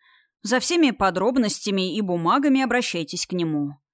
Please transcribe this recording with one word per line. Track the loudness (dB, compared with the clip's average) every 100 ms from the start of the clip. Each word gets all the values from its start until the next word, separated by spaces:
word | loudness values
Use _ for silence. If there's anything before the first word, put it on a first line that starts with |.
| _ _ _ _
За | -2 0
всеми | 2 2 2
подробностями | 2 0 2 0 2 0 0 0 0 -2 -2
и |
бумагами | -2 0 2 2 2 2
обращайтесь | 2 0 -2 -6 -6 -6 -4
к |
нему». | -4 -2 -2 -4 -8 _